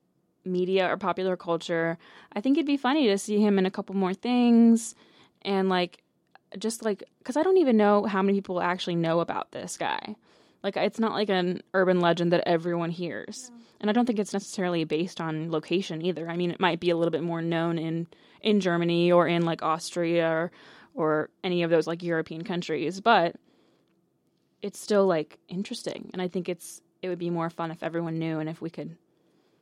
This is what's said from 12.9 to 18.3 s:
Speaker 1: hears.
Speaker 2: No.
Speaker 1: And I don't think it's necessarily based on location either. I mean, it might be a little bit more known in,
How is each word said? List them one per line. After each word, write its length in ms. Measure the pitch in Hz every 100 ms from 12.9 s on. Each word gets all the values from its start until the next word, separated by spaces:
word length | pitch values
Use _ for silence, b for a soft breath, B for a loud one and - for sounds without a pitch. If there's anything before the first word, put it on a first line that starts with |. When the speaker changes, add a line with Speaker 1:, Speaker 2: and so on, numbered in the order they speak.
Speaker 1:
hears. 600 | 170 170 104 - 214 -
Speaker 2:
No. 60 | - B B
Speaker 1:
And 80 | 208
I 40 |
don't 120 | 220 240
think 120 | 214
it's 160 | 196
necessarily 500 | 196 - - 180 170
based 360 | 160 156 175 -
on 300 | 165 156 165
location 500 | 160 - 170 190 160
either. 260 | 175 156 165
I 80 | 170
mean, 120 | 175
it 80 | -
might 200 | 185 170
be 100 | 175
a 60 | 165
little 140 | 170
bit 100 | 165
more 200 | 170 165
known 360 | 165 170 170 170
in, 300 | 160 165 170 b b